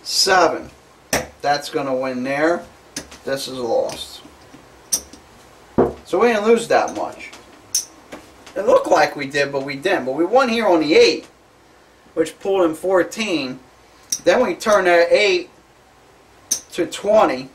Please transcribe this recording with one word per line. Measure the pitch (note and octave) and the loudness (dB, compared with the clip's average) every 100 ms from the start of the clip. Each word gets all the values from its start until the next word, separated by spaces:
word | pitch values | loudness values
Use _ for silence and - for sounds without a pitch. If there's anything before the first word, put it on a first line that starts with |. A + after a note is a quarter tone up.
Seven. | - - F#3+ F#3 E3 - - - _ _ _ - - - | -4 -2 2 4 2 0 -10 -20 _ _ _ -6 -6 -6
That's | C#3+ C#3+ - | -2 -2 -4
gonna | D#3 C3+ | -6 -4
win | B2+ C3 B2 | -4 -4 -6
there. | C3 C#3+ D#3+ E3+ - - - - - - | -4 -2 0 -2 -6 -20 -18 -16 -16 -14
This | - C3+ B2 | -8 -8 -8
is | C3 | -8
lost. | A#2+ G#2 - - - - - - - - - - - - - - - - - - - - - - | -2 -2 -2 -8 -14 -16 -20 -20 -20 -20 -20 -20 -8 -8 -8 -20 -20 -20 -20 -20 -6 -2 -2 -4
So | - F3+ | -6 0
we | A#3+ | 2
didn't | G#3+ | 2
lose | G#3 A#3 - | 2 2 2
that | - - | 2 2
much. | - - - - - - - - - - - - - - - - | 0 -10 -10 -20 -20 -20 -20 -8 -8 -8 -20 -20 -20 -20 -20 -12
It | F#3 G#3+ | -4 2
looked | C4 - | 2 4
like | F3+ - - | 2 2 -2
we | C3+ | -6
did, | C#3+ C#3 | -2 -2
but | C#3 | -4
we | C#3 | -6
didn't. | C#3 F3+ E3+ | -6 -2 -2
But | B2+ | -2
we | C#3 | -2
won | F3+ B3 B3+ | 2 2 2
here | A3+ G#3 | 0 2
on | E3+ | 2
the | D3+ | 4
eight, | E3 E3+ - - _ _ _ _ _ _ _ _ | 6 6 2 -10 _ _ _ _ _ _ _ _
which | D#3+ D#3+ - | -4 -4 -4
pulled | G3 F#3+ E3+ | -2 0 0
in | D#3 | -2
fourteen. | F3+ F#3+ E3+ G#3 G#3+ D#3+ C3 B2+ - _ _ _ - - | 0 0 0 -6 -4 -4 -6 -12 -18 _ _ _ -10 -2
Then | E3 G#3 A3+ | 2 2 0
we | |
turned | E3+ A3 G#3 F#3 | -2 0 2 4
that | F3 E3+ | 4 4
eight | F3+ G#3 F3+ - _ _ _ _ _ _ _ _ _ - - - | 4 4 0 -4 _ _ _ _ _ _ _ _ _ -8 -8 -8
to | - D#3+ | -6 -6
twenty. | - G3+ G#3+ F3+ B2+ C3+ | -4 2 4 4 0 -10